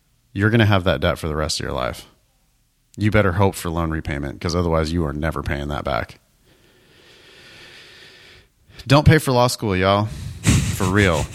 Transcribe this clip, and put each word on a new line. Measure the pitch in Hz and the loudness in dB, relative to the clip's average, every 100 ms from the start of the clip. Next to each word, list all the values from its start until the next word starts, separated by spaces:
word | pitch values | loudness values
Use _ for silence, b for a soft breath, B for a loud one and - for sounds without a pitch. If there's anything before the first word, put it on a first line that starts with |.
| _ _ _ | _ _ _
You're | - 107 | -2 2
gonna | 117 107 | 4 4
have | 98 87 | 4 2
that | 71 | 0
debt | 87 67 | 0 -2
for | 82 | -4
the | 76 | -4
rest | 78 - | -4 -6
of | 67 | -6
your | |
life. | 69 62 - - _ _ _ _ _ _ _ _ - | -6 -6 -8 -14 _ _ _ _ _ _ _ _ -4
You | 104 | 0
better | 104 98 | 2 2
hope | 87 98 | 2 0
for | 87 87 | 0 -6
loan | 82 82 | -4 -2
repayment, | 80 - 71 71 - | -4 -6 -6 -8 -8
'cause | 90 82 | -4 -2
otherwise | 85 80 78 | 0 0 0
you | 85 78 | -2 -4
are | |
never | 73 80 73 | -4 -4 -4
paying | - 71 71 | -6 -6 -6
that | 71 | -6
back. | - 60 - - _ _ B B B B B B B B B B B B B B B B B B B B B _ _ - - | -4 -6 -6 -14 _ _ B B B B B B B B B B B B B B B B B B B B B _ _ -10 0
Don't | 139 151 | 4 6
pay | 156 | 6
for | - | 4
law | 123 123 | 2 2
school, | - 110 92 | 0 -2 0
y'all. | 95 101 110 - - - - - - - | 4 2 0 -6 -12 -6 0 2 2 -2
For | 95 | 0
real, | 101 98 78 71 | 4 4 2 -2